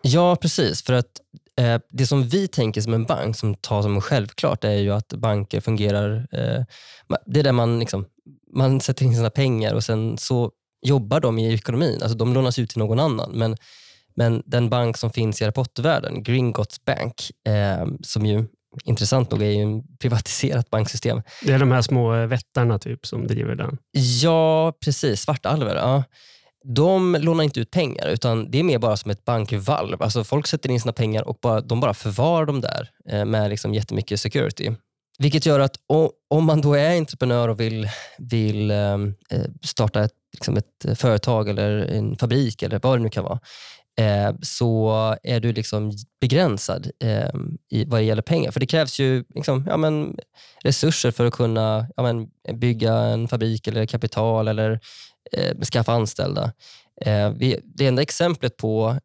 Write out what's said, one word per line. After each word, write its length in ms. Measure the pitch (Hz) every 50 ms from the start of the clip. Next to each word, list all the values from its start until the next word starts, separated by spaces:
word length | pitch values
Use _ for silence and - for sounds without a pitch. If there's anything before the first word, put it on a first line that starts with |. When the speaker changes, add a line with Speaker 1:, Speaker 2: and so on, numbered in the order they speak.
Speaker 1:
Ja, 340 | - 131 131 170 175 180 175
precis. 460 | 170 - 160 - - 147 98 82 -
För 100 | - -
att, 280 | 127 123 120 - - - - _ - - _ _ _ -
eh, 200 | 123 117 117 117 - _
det 160 | - 127 135
som 220 | - 147 139 127 117
vi 200 | 151 196 196 180
tänker 320 | - - 120 110 104 -
som 140 | 107 117 113
en 100 | 117 113
bank, 320 | 110 - - - - 110
som 180 | - - 107 101
tar 280 | - - - 110 104
som 180 | 101 104 101 98
självklart, 640 | - - 139 127 101 104 - - - - - - -
är 80 | 107
ju 180 | 104 101 101 101
att 180 | 101 107 104 -
banker 520 | - 110 113 113 104 101 98 - - 104
fungerar, 640 | - 113 110 104 104 104 101 104 104 104 107 113 123 -
eh, 320 | - - 120 117 - - 123 - - - - - - - _ -
ma-, 140 | - - -
det 140 | - - 147
är 40 | 143
där 80 | 135
man 260 | 123 120 117 117 117 117
liksom, 280 | 117 - - 98 95 - _ _ _ - - _ _ _
man 280 | - 131 131 131 135 127
sätter 240 | - - 131 - 135
in 100 | 127 117
sina 140 | 117 117 110
pengar 440 | - - 139 131 123 110 110 107 107
och 100 | 110 110
sen 340 | - 113 110 110 113 110 113
så 320 | - - 131 120 120 - - _ _ _ _ _
jobbar 380 | - 127 143 135 107 101 139 160
de 180 | 151 123 113 113
i 160 | 110 113 113
ekonomin. 480 | 107 - - 117 127 170 143 - -
Alltså, 160 | - 110 113 110
de 160 | 113 120 123
lånas 240 | 135 131 123 120 -
ut 120 | 117 -
till 80 | - 113
någon 220 | 107 107 113 127
annan. 300 | 156 156 120 107 - -
Men, 260 | - 113 113 110 110 - - - - - - - _ _ _ _ _
men 260 | - 120 117 113 - -
den 240 | - - 120 120 110
bank 260 | 123 123 120 117 113
som 140 | - - 110
finns 300 | - 123 113 110 101 -
i 40 | 110
Harry 80 | 107
Potter-världen, 680 | - - 127 - - - 104 165 156 - - - - -
Gringotts 640 | 110 117 120 131 127 117 110 - 104 - - - _
Bank, 460 | - 135 - - 120 - - - - - _ - 113
eh, 380 | 104 104 101 98 95 82 85 - - -
som 240 | - - - 107 107
ju 180 | 107 104 107 113 110 _ _ _ _ - 127 -
intressant 460 | - 120 - 110 - 131 131 120 -
nog 120 | 107 104
är 80 | 104 104
ju 120 | 104 104
en 340 | 104 107 107 110 135 - - -
privatiserat 720 | - 123 120 113 - - - - - 135 139 123 117 -
banksystem. 520 | - 110 110 - - 113 - 117 113 117 - - - -
Speaker 2:
Det 100 | - -
är 60 | 131 131
de 140 | 139 127
här 100 | 127 127
små, 320 | 117 - 139 123 117 113 117
eh, 120 | 117 117
vättarna 520 | 113 127 117 - _ - 131 120 120 110 95
typ 280 | - - 117 - -
som 200 | - - 110 117
driver 280 | 113 110 113 - - 117
den. 240 | 110 104 - 143 - - _ - 143 127 123 123 120
Speaker 1:
Ja, 500 | 139 170 165 160 160 160 160 160 160 165 151 -
precis. 400 | - 151 139 - - 131 104 -
Svartalver, 560 | - - 147 - - 98 143 156 127 104 90
ja. 280 | - - 123 131 143 127 - _ _ - - - _ _ _ _ _ - 135 117
De 420 | 123 151 180 190 190 185 180 175 156
lånar 240 | 151 165 165 160 156
inte 160 | 147 - 127
ut 100 | 113 -
pengar, 380 | - 180 160 127 - - - 73
utan 420 | 92 113 - 123 113 113 107 -
det 80 | - 139
är 40 |
mer 160 | 170 180 135 117
bara 180 | 120 113 107
som 140 | - - 107
ett 140 | 101 - _
bankvalv. 800 | - 120 113 104 - 123 101 95 - 147 - 92 95 90 -
Alltså, 220 | - 107 - 123 104
folk 220 | - 135 147 147
sätter 240 | - - 151 - -
in 100 | 123 117
sina 120 | 113 123
pengar 300 | 113 - 117 110 110 107
och 160 | 101 - - -
bara, 180 | - 123 110 107
de 200 | - 117 117 117
bara 140 | 143 120 104
förvarar 520 | - - 127 98 107 127 160 170 165 156
dem 140 | 147 143 131
där, 300 | 110 - - - - - _ _ _ -
eh, 160 | - 104 104
med 260 | 104 110 110 104 101
liksom 240 | 107 104 - 104 107
jättemycket 460 | 107 107 - 107 104 107 - 104 104
security. 500 | - 107 - 147 113 104 - - - - 117 - _ _ _ _ _ _ _ -
Vilket 280 | 135 147 143 156 -
gör 140 | 165 147 139
att 160 | 135 135 - - _ -
o-, 220 | 156 156 160 - - _ _ _
om 140 | 147 156 165
man 160 | 156 156 156
då 140 | 143 147 147
är 220 | 143 147 160 175 170
entreprenör 500 | 156 - - - 131 123 120 120 120 117
och 120 | 110 101
vill, 280 | 117 110 113 110 107 104 107 - - - - -
vill, 520 | 123 120 117 113 110 107 104 104 107 107
ehm, 440 | 104 104 101 101 101 101 101 101 101 - _ _
eh, 140 | 101 - - - - -
starta 420 | - - - - 110 107 - 107 107
ett, 80 | 107 - _ _ _
liksom 240 | - - - - -
ett 420 | 101 - - _ _ - - 120 -
företag 500 | - 127 110 104 - 123 120 110 107 104
eller 300 | 98 104 104 104 104 107
en 380 | 98 - 87 107 107 107 -
fabrik 460 | - 123 113 120 139 139 113 107 -
eller 180 | 101 95 107 101
vad 160 | - 131 131 120
det 40 |
nu 60 | 113 107
kan 160 | - 98 90
vara, 140 | - - 120 - - - - - - - - _ _ _ -
eh, 340 | 110 107 101 101 101 101 107 -
så 480 | - - - - 123 117 113 110 110 110 110 110 110 110 110 -
är 180 | - - 123 117
du 120 | 110 120
liksom 400 | 110 110 107 - 110 107 107 107 101 104 113 - _ _
begränsad, 720 | 131 120 131 170 185 147 104 98 - - 92 - - - - - -
ehm, 540 | 110 107 107 - - - - - - - - _ _
i 140 | - 113 -
vad 160 | - 120 110
det 40 | 110
gäller 180 | 110 107 110
pengar. 280 | - - 170 165 156 -
För 100 | - 127
det 60 | 131
krävs 320 | - - 160 151 131 - -
ju 260 | 139 131 131 123 123 - -
liksom, 320 | 151 147 - 135 131 139 -
ja, 80 | -
men, 420 | 156 156 156 156 151 151 - - - - _ _ - - - _ _ -
resurser 460 | - 139 - - 160 165 - - 123
för 160 | 113 - 120
att 60 | 120
kunna, 540 | - - 123 113 113 113 110 110 110 107 110 127 -
ja, 60 | -
men, 260 | 123 120 117 117 110 - - _ - - 117 117
bygga 340 | 120 120 117 110 113 113
en 360 | 113 113 113 113 113 110 117 117
fabrik 400 | - 113 110 113 113 110 - -
eller 180 | 110 113 110
kapital 640 | 110 - 113 - 110 - 107 110 113 113 113 107 110
eller, 320 | 107 110 110 110 110 110 - - - - - - _ _ _ -
eh, 260 | - - 92 - - -
skaffa 320 | - - - 120 117 -
anställda. 600 | 117 117 110 107 - - - 90 95 101 - 117 - _ - - - - _ _ _ -
Eh, 300 | - 107 107 104 104 104
vi, 300 | 107 113 127 131 113 - -
det 220 | - - - 143
enda 160 | 135 127 127
exemplet 540 | 151 - - - 170 175 165 - - 123 -
på 400 | - - 110 110 110 110 113 123 135